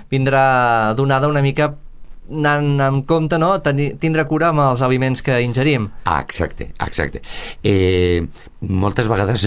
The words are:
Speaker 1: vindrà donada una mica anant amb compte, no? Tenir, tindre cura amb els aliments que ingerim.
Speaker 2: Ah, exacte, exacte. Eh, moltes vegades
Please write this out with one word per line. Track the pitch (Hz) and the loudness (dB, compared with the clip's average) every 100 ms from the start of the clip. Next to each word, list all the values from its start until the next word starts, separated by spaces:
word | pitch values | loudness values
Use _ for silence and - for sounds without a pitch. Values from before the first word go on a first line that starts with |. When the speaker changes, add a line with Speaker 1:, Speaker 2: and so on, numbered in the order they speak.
| - | -4
Speaker 1:
vindrà | 135 131 135 135 127 123 117 107 113 | 0 2 4 4 4 4 4 2 2
donada | 139 135 147 | 2 2 2
una | 147 139 | 2 0
mica | 139 151 147 - - - - - | 2 -2 -2 -14 -16 -14 -14 -10
anant | 151 147 147 147 143 | -2 0 2 2 2
amb | 135 135 135 | 2 0 2
compte, | 165 156 165 | 0 2 0
no? | 165 196 | 2 2
Tenir, | 151 139 143 - | 0 0 -2 -2
tindre | 160 156 147 | -2 0 0
cura | 156 170 | 0 2
amb | 151 | 4
els | 139 127 131 | 2 2 2
aliments | 127 131 127 - | 2 0 -2 0
que | 123 | 0
ingerim. | 120 120 143 135 104 - - | 0 0 2 2 -2 -4 -2
Speaker 2:
Ah, | 78 | -2
exacte, | 69 - 78 - 55 - | -4 -4 -6 -6 -12 -6
exacte. | - - 76 53 - - - - 107 | -6 -4 -6 -6 -10 -10 -10 -4 0
Eh, | 98 92 92 90 87 - - - - | 2 2 2 2 0 -2 -10 -20 -12
moltes | 98 92 101 101 110 | -4 -2 0 -2 -2
vegades | 104 98 120 | 0 0 0